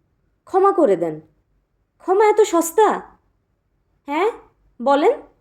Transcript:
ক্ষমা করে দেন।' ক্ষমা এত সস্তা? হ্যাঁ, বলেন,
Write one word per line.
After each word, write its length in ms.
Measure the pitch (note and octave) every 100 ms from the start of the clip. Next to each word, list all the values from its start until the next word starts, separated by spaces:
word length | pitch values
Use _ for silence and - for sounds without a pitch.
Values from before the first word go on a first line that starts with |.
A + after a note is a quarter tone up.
| _ _ _ _
ক্ষমা 280 | _ F#4 G4
করে 240 | F4 C4 F3
দেন।' 240 | E3+ D#3 - _ _ _ _ _ _ _
ক্ষমা 300 | - G4 G#4+
এত 120 | G#4+
সস্তা? 640 | G#4 E4+ E4 G#4+ G4+ F#3 - _ _ _ _ _ _ _ _ _ -
হ্যাঁ, 240 | D4+ G#4 - - _ _ -
বলেন, 300 | A#3+ C#4+ F4 C#5 - _